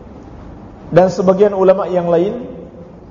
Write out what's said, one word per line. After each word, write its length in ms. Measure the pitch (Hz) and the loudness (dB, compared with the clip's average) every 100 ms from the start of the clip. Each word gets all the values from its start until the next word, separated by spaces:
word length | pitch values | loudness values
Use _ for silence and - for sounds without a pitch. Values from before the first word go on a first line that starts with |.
| - - - - - - - - - | -20 -20 -20 -20 -20 -20 -20 -20 0
Dan 160 | 160 185 | 2 2
sebagian 480 | 196 185 185 208 196 | 2 0 2 0 2
ulama 320 | 190 190 170 | 2 2 -2
yang 200 | 180 170 | -4 0
lain, 440 | 165 190 240 254 - - - - - - | 0 -2 -6 -12 -16 -20 -20 -20 -20 -20